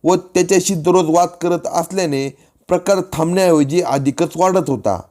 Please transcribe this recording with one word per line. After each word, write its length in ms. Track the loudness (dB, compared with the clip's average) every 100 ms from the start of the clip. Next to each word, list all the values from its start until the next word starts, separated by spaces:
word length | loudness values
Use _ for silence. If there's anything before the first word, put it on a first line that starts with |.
व 100 | 2
त्याच्याशी 600 | 0 0 -2 2 2 0
दररोज 320 | -2 2 2 4
वाद 200 | 2 0 -2
करत 260 | -4 -2 -2
असल्याने 600 | -4 -4 -4 -2 -2 -6 -10 _ _ _
प्रकार 320 | -2 0 -2 -2
थांबण्याऐवजी 680 | -4 -2 2 2 4 2 0
अधिकच 560 | -2 -2 -2 -2 -4 0
वाढत 320 | 0 2 -2
होता. 320 | -4 -2 -4 -8